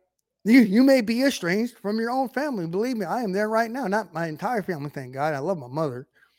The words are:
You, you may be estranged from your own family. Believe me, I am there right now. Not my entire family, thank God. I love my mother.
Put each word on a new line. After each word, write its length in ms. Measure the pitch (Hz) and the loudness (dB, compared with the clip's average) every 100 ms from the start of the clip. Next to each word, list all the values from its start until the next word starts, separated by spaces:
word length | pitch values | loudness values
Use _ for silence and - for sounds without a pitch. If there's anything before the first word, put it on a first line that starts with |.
| _ _ _ _ | _ _ _ _
You, 160 | 196 254 | 6 8
you 220 | 208 196 | 8 6
may 180 | 269 269 | 6 6
be 220 | 208 233 | 4 0
estranged 540 | 269 - 175 190 233 - | 0 0 0 0 -2 -6
from 200 | 196 214 | -6 -4
your 120 | 226 | -2
own 180 | 254 262 | -2 -2
family. 380 | - 302 240 165 | -2 -4 -4 -4
Believe 300 | 175 240 240 | -2 -2 -4
me, 80 | |
I 180 | 175 214 | -4 -4
am 100 | 233 | -2
there 160 | 185 214 | -2 0
right 220 | 220 233 | 0 0
now. 180 | 240 226 | -4 -4
Not 260 | 208 208 | -2 -4
my 120 | 160 165 | -6 -6
entire 340 | 151 196 247 | -6 -4 -4
family, 280 | 185 165 143 | -4 -6 -8
thank 240 | 147 127 | -10 -10
God. 200 | 131 151 | -4 -4
I 40 | 143 | -2
love 200 | 147 190 | -4 -6
my 80 | 123 | -6
mother. 400 | 139 156 123 139 _ _ | -4 -4 -6 -12 _ _